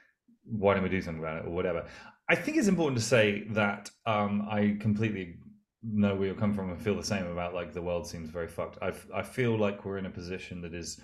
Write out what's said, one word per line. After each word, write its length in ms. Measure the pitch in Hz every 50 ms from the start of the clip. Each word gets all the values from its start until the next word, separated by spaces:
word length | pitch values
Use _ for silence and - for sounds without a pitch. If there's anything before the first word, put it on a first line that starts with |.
| _ _ _ _ _ _ _ _ -
Why 300 | - 113 107 95 98 98
don't 80 | 95
we 60 | 95 90
do 120 | 92 95
something 220 | 80 85 80 80
about 220 | 80 80 80 82 -
it?" 20 |
or 40 | 85
whatever. 360 | 85 90 90 90 85 82 - - - - - - - _ _ -
I 60 | 170
think 220 | 165 - 302 311
it's 120 | 320 233 202
important 300 | 185 170 165 143 131 117
to 60 | 110
say 400 | - 131 113 107 104 101 101 - 110
that, 400 | 101 107 104 101 101 - - - - _ -
um, 420 | 113 107 104 104 101 101 104 104 104
I 260 | 107 104 104 104 104 104
completely 560 | - 110 104 104 113 110 101 95 92 85 87 - - - - - _ _ _ _ 113
know 300 | 113 104 104 101 101 98
where 100 | 95 98
you're 80 | 95 90
coming 200 | - 110 101 101
from 140 | 101 95 92
and 100 | 87 78
feel 160 | - 104 98
the 80 | 90 -
same 220 | - 104 98 90
about, 280 | 87 87 87 87 87 90
like, 180 | 87 87 82
the 100 | 85 90
world 240 | 85 87 87 85 85 -
seems 220 | - 85 80 78
very 180 | 82 87 82 82
fucked. 300 | - - 82 80 - -
I 60 | 98 92
f-, 180 | 90 - - - -
I 80 | 101
feel 340 | 92 - - 131 123 120 113
like 280 | 107 104 101 101 101 -
we're 140 | 98 98 98
in 80 | 95
a 40 | 90
position 500 | - 90 87 87 92 90 - - 90 87
that 120 | 87 85 85
is 260 | 85 82 - - -